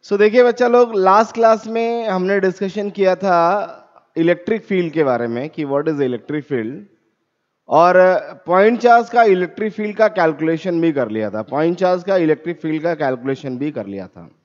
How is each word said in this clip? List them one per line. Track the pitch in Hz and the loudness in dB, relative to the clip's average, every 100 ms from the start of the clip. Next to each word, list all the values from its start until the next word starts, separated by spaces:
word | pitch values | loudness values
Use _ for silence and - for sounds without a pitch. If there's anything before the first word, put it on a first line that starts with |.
so | - 202 | -4 2
देखिए | 214 233 | 4 4
बच्चा | 247 233 240 | 4 2 2
लोग, | 240 240 | 4 2
लास्ट | 214 185 202 220 | 2 4 4 2
क्लास | 233 226 220 220 | 2 2 2 -2
में | 226 226 233 220 | -6 -4 -4 -4
हमने | 190 180 202 | -4 -2 0
डिस्कशन | 190 185 196 202 202 | -2 -4 -8 -6 -8
किया | 196 190 | 0 0
था | 185 196 175 170 208 - - _ _ _ - | 0 0 2 2 0 -4 -14 _ _ _ -2
इलेक्ट्रिक | 165 170 196 220 | 0 0 -2 -6
फील्ड | - 190 170 | -2 -2 -2
के | 151 | 0
बारे | 139 120 120 | 0 0 -2
में | 120 147 | -6 -8
कि | 156 | -8
what | 143 139 | -4 -2
is | 156 147 | -2 -2
electric | 135 120 - 151 139 | -2 -4 -8 -10 -6
field, | 135 110 156 202 _ _ _ _ _ _ _ - | -6 -6 -10 -18 _ _ _ _ _ _ _ -2
और | 143 175 180 185 175 147 143 - | 2 4 6 4 2 -4 -16 -2
पॉइंट | 180 208 240 | 2 2 4
चार्ज | 240 233 233 | 4 4 4
का | 240 | 2
इलेक्ट्रिक | 226 185 180 - 214 | 4 2 0 -6 -8
फील्ड | 202 214 208 | -6 -8 0
का | 214 | 0
कैलकुलेशन | 214 165 147 160 165 185 170 | 2 0 0 -2 -2 -2 -2
भी | 165 | 0
कर | 139 117 | 0 -4
लिया | 110 107 | -4 -4
था, | 104 | -6
पॉइंट | 107 139 165 175 | -6 -2 -2 0
चार्ज | 185 180 | 0 0
का | 175 190 | 0 0
इलेक्ट्रिक | 160 151 175 170 | 2 -2 -4 -8
फील्ड | 160 156 | -6 -4
का | 165 | -4
कैलकुलेशन | 160 143 131 127 135 139 123 | -2 -4 -4 -6 -8 -8 -8
भी | 147 | -6
कर | 139 98 | -8 -10
लिया | 98 92 | -12 -14
था। | 90 85 _ | -18 -20 _